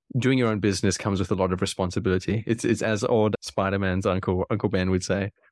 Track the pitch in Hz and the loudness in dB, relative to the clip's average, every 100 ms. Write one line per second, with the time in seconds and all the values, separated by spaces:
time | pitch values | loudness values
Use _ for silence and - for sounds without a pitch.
0 | _ 127 127 131 117 107 101 95 101 - | _ 0 2 2 2 2 0 2 0 0
1 | 107 95 95 92 92 90 98 - 92 98 | 0 0 0 0 0 0 -2 -2 -2 -2
2 | 92 92 - 202 - 113 117 113 110 104 | 0 0 0 -2 0 -2 0 0 0 0
3 | 123 117 107 104 - - 95 98 98 92 | 2 2 2 0 -6 -2 -2 0 0 0
4 | 98 92 95 90 - 107 104 90 92 92 | 0 0 0 -2 -2 -2 0 0 0 0
5 | - 98 98 - _ | 0 -2 -2 -8 _